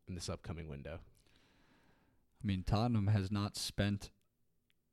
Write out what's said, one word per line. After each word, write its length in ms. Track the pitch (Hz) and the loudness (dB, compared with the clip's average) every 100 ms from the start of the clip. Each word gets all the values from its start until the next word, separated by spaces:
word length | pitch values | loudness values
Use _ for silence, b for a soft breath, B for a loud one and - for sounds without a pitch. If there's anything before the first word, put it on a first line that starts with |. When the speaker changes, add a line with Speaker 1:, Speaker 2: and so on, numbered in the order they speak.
| - | -10
Speaker 1:
in 80 | 90 | -6
this 140 | - | -4
upcoming 400 | 82 - 82 80 | -6 -6 -8 -8
window? 300 | 69 73 82 - - b b b b b b b b b b _ - | -8 -8 -10 -12 -20 b b b b b b b b b b _ -6
Speaker 2:
I 60 | 104 | -2
mean, 160 | 95 - | 0 2
Tottenham 420 | 107 123 113 98 | 2 4 4 4
has 240 | 107 95 | 4 4
not 260 | 104 101 - | 0 -2 -4
spent 540 | - - 101 101 - - _ _ _ _ _ _ _ | -4 0 0 0 -4 -18 _ _ _ _ _ _ _